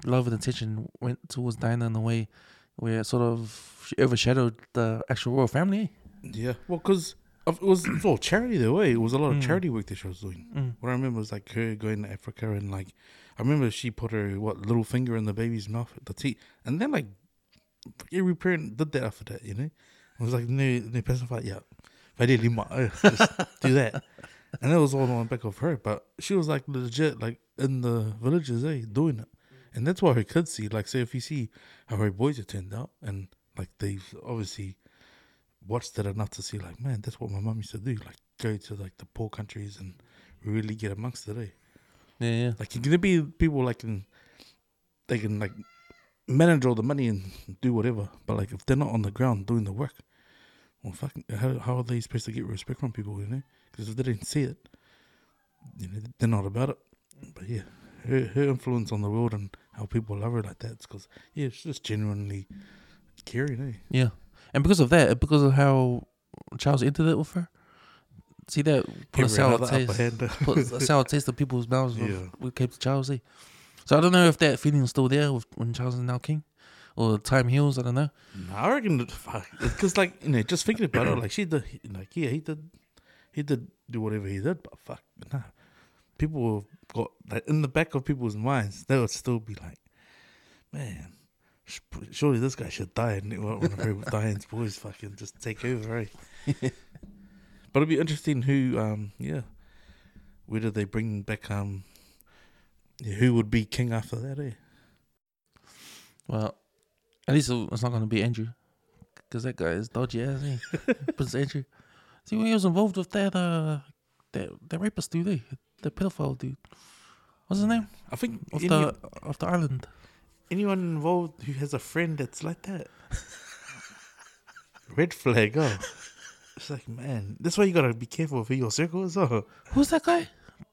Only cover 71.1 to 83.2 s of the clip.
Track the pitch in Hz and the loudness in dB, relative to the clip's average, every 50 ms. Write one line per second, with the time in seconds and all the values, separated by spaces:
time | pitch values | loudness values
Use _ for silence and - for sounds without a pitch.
71.1 | - 147 139 - 123 - 147 131 127 123 120 113 127 131 131 127 117 107 104 104 | 2 0 0 0 -2 -2 0 0 0 -2 -2 0 2 2 2 0 0 -2 -2 -2
72.1 | 98 92 92 92 90 - - 127 - - 131 123 - - - 127 135 139 131 131 | -2 -2 -6 -8 -10 -10 -10 -6 -2 0 -2 -2 -2 -2 0 0 0 0 0 -2
73.1 | 143 127 - _ _ - - - - - - - _ - - - 139 147 160 180 | -4 -4 -6 _ _ -20 -20 -20 -20 -20 -20 -20 _ -8 0 4 6 8 8 8
74.1 | 180 180 180 170 151 - 170 151 131 117 - 147 147 143 135 120 - - 131 127 | 8 10 10 8 8 8 6 4 4 4 4 4 4 4 4 4 4 4 4 4
75.1 | 131 147 147 147 139 120 113 - - - 117 117 117 - 123 127 123 123 123 123 | 4 4 4 2 0 -2 -4 -6 -6 -4 -4 -4 -2 -2 -2 -2 -2 -2 -2 -2
76.1 | 123 123 - - 156 156 151 _ _ _ _ - - - - - - - 113 113 | -4 -4 -2 -2 -2 -2 -4 _ _ _ _ -20 -20 -20 -20 -10 -4 0 4 4
77.1 | 110 107 - - 131 135 127 120 123 139 143 143 135 127 123 123 120 131 147 147 | 4 4 2 4 4 4 4 6 4 4 4 4 2 2 0 0 0 0 0 0
78.1 | - _ _ - - 98 92 90 92 104 120 190 247 294 233 208 160 127 120 - | -2 _ _ -18 -14 -12 -12 -8 -4 -2 2 2 2 2 2 2 2 2 0 -2
79.1 | - - - - - 113 - - - - - 120 117 - - 190 175 - 190 175 | -6 -14 -12 -10 -8 -8 -8 -10 -10 -6 -4 -4 -2 0 0 2 4 4 2 2
80.1 | - - - 151 143 120 107 - 180 170 - - 160 110 233 147 - 120 120 - | 0 -4 -2 2 2 2 2 2 0 0 0 0 0 0 0 0 2 2 2 2
81.1 | - - 117 107 - - 208 170 160 147 - - - 117 - - 101 95 95 - | 2 0 -2 -2 -2 -2 -2 0 0 -2 -2 -4 -10 -16 -14 -14 -12 -12 -12 -10
82.1 | - 170 160 127 120 160 156 156 156 151 156 165 - _ _ _ _ _ _ _ | -6 -4 -2 -2 -2 -2 -4 -6 -8 -10 -10 -16 -20 _ _ _ _ _ _ _
83.1 | _ _ | _ _